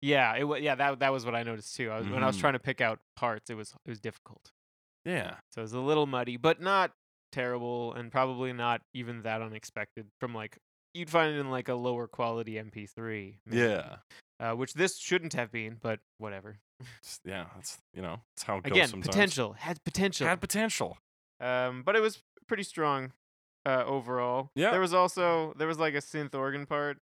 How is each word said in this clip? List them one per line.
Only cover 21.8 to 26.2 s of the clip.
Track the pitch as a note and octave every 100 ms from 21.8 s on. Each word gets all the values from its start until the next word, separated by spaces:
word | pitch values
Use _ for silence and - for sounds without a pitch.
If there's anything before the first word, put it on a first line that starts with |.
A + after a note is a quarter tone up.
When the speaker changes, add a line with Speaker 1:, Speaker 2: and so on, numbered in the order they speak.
Speaker 1:
but | C3 G#3+
it |
was | A3 G#3 _ - _
pretty | A3
strong, | G3 - D3+ C#3 C3 - _ _ _ _ -
uh, | C3 B2
overall. | C3+ A#2+ B2+ B2 B2+ C3+ -
Speaker 2:
Yeah. | F3+
Speaker 1:
There | F#3
was | F#3
also, | F3+ F3+ - F3 E3 D#3+ C3+
there | D#3
was, | D#3
like, | D#3+
a | C#3+
synth | - D#3